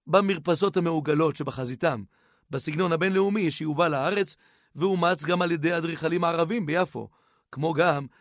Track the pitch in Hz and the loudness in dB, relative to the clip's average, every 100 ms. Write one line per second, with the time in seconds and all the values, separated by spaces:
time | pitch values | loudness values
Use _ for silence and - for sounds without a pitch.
0 | - 180 196 180 156 165 196 190 170 160 | 2 2 4 0 0 2 2 2 0 0
1 | 147 147 160 - 143 127 123 127 170 123 | 0 2 2 0 -6 -6 -8 -2 -2 -2
2 | 98 _ _ _ - 143 165 151 180 165 | -8 _ _ _ -8 -8 -4 -2 0 2
3 | 185 190 196 208 170 - 156 147 170 143 | 2 2 2 2 0 -2 -4 0 2 2
4 | 143 202 196 - _ _ _ 135 185 190 | -2 -2 -4 -6 _ _ _ -2 0 2
5 | 170 180 147 175 175 170 156 170 165 160 | 2 0 0 0 0 0 0 0 -2 -4
6 | 160 175 175 170 165 233 156 165 180 123 | -2 0 0 0 0 0 -2 0 -2 -4
7 | 107 _ _ _ _ - 156 151 175 143 | -12 _ _ _ _ -6 -2 2 2 2
8 | 139 _ | -4 _